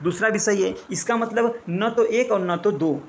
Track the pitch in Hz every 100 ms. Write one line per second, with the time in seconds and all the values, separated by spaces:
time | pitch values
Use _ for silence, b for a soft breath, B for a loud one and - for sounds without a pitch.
0 | 160 180 220 202 214 202 185 190 - 175
1 | - 233 226 220 233 233 - 180 220 226
2 | 220 220 247 202 180 170 208 139 156 139